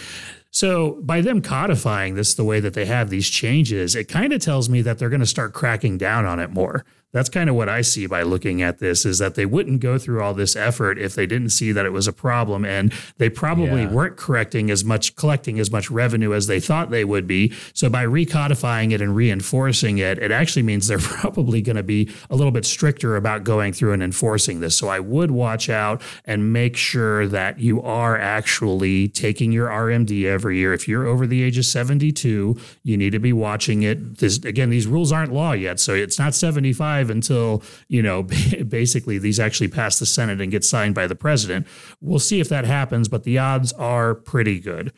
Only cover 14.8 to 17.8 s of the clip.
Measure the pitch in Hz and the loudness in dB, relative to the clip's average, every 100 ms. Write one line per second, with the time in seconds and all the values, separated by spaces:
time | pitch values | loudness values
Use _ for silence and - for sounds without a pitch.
14.8 | 107 110 - - 151 143 - 110 101 104 | 0 0 -2 0 0 0 0 -2 -2 -2
15.8 | 101 117 120 110 110 104 98 95 - 156 | -2 0 2 2 2 0 0 0 2 0
16.8 | 170 117 101 101 92 95 110 - - - | 0 0 0 0 0 2 2 0 -10 -2